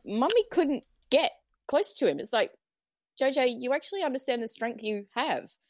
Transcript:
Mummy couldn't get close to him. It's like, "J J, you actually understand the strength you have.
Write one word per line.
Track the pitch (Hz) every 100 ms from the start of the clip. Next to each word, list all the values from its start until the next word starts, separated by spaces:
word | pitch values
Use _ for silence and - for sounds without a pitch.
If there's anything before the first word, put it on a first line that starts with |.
| -
Mummy | 208 285 453 427
couldn't | - 294 269 - _ -
get | 277 294 - _ _ -
close | 277 403 -
to | 240
him. | 143
It's | -
like, | 226 196 _ _ _ _ _ _ -
"J | 269
J, | 277 254
you | 233 247
actually | 285 - 392
understand | 311 254 - 240
the | 226
strength | - 226 233
you | 214 208 202 240
have. | 285 147 - -